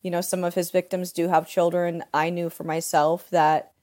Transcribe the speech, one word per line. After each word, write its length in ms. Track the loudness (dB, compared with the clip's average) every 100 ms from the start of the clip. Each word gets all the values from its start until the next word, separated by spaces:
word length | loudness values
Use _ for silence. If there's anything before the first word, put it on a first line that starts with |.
you 100 | -4
know, 100 | -4
some 220 | -2 -2
of 100 | -2
his 160 | -2 0
victims 400 | -2 -2 -6 -6
do 160 | -4 2
have 180 | 2 2
children. 560 | 0 2 2 -2 -4 -4
I 160 | -2 0
knew 200 | -2 -6
for 140 | -6 -6
myself 640 | -4 0 2 2 0 0
that 420 | 2 4 2 -2 _